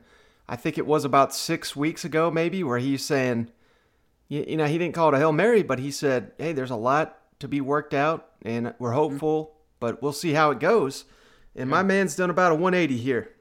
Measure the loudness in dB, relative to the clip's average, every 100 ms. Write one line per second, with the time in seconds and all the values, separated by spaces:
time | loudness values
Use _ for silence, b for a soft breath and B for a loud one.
0 | b b b b b -6 -6 -4 0 0
1 | 2 2 2 0 -6 -6 -6 -4 -4 -4
2 | -4 0 0 0 -2 -2 -2 -2 -2 -4
3 | -2 0 0 -2 -4 _ _ _ _ _
4 | _ _ _ -8 -6 -2 0 0 -2 2
5 | 2 4 4 4 4 4 2 -2 -4 -2
6 | 0 0 -2 -8 -6 -4 -4 -2 0 2
7 | 0 -8 _ _ -6 -4 0 -2 0 0
8 | 0 -2 -8 _ -6 -4 -4 -4 -2 0
9 | 0 0 -2 -2 -4 _ _ _ -6 -4
10 | -6 -4 0 2 2 2 2 2 2 -4
11 | -16 b b b b -8 -2 0 2 2
12 | 0 0 0 2 4 4 2 2 2 0
13 | 0 -2 -4 -14